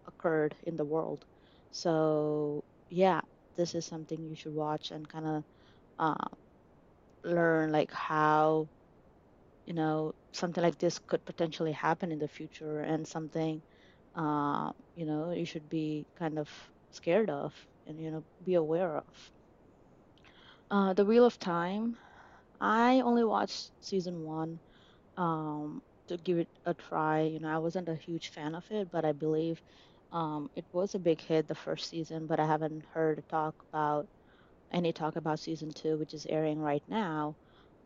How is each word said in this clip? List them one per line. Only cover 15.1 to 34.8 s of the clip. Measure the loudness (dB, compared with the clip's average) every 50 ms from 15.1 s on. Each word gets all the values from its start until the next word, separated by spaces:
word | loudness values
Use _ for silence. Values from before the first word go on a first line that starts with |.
| -2 -2 -2 -2 -4
you | -4 -4
should | -4 -6 -10 -8 -6
be | -4 -4 -2 -2 -4 -6 -8 -10 _
kind | -6 -4 -4 -2 -4
of | -4 -6 -8 -16 -20 -20 -20 _ _ -20 -20
scared | -6 0 2 4 4 4 2
of | 0 -2 -4 -6 -8 -10 -18 -20 -20 -20 -16 -14
and, | -12 -8
you | -8 -6 -6
know, | -8 -10 -12 _ -8 -2
be | 2 2
aware | 4 4 2 2 0 0 0 -2 -4
of. | -6 -8 -12 -20 -20 -20 -20 -20 -20 -20 -20 -20 -20 -20 -20 -20 -20 -20 -20 -20 -20 -20 -20 _ -20 -20 -20 -20 -20 -20 -20 -20 -6 0
Uh, | 2 4 4 4 4
The | 4 4
Wheel | 6 8 8 8
of | 8 6 2
Time, | -2 -2 -2 0 0 -2 -2 -2 -2 -4 -4 -6 -10 -20 -20 -20 -20 -20 -20 -20 -20 _ -8 -2
I | 0 2 4 6 6 6 6 6
only | 6 6 4 4 4
watched | 4 4 2 2 0 -2 -6 -10 -12 -16 -18
season | -8 -4 -2 -2 -2 -2 -4 -6 -6
one, | -6 -4 -4 -4 -4 -6 -8 -14 -18 -20 -20 -20 -20 -20 _ _ _ -4
um, | -2 0 0 0 0 -2 -4 -4 -6 -6 -8 -8 -10 -14 _ _ -18 _
to | -8 -8 -4
give | -2 0 0 0
it | 0 -2 _ -8 -6
a | -6 -6
try. | -6 -6 -6 -2 0 2 2 2 2 2
You | 2 0 -2
know, | -4 -2
I | -2 0
wasn't | 0 -2 -2 -2 -4 -4
a | -4
huge | -6 -6 -8 -8 -8 -8 -10
fan | -10 -8 -6 -6 -6
of | -8 -8 -6
it, | -4 -4 -4 -4 -2
but | 0 2
I | 2
believe, | 2 0 0 0 0 0 0 -2 -2 -6 -8 -16 -20 -20 -20 -20 -20 _ _ _ -4
um, | -4 -2 -2 -4 -6 -6 -8 -10
it | -12 -12 -6 -4
was | -2 -2 -2 -2
a | 0
big | 2 2 2 2
hit | 0 0 2 2 2 0
the | -4
first | -6 -6 -6 -6 -4 -6 -6
season, | -6 -6 -6 -6 -6 -6 -4
but | 0 0 2
I | 4
haven't | 4 2 2 0 -2 -4 -6 -12 -8 -2
heard | 0 2 2 2 0 -4 -4
talk | -2 -2 -2 -2 -4 -8 -12 -8
about, | -2 0 0 2 2 0 -2 -4 -10 _ _ _ -20 -20 -20 -20 -20 -20 _ -6
any | -2 0